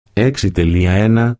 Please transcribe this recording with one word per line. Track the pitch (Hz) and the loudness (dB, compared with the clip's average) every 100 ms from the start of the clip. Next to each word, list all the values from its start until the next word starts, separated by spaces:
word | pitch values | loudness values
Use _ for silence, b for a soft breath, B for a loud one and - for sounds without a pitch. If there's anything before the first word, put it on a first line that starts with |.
| _ | _
Έξι | - 127 135 98 | -2 -2 -2 -4
τελεία | 87 85 87 90 | -2 0 0 0
ένα. | 95 110 113 117 | 0 2 2 0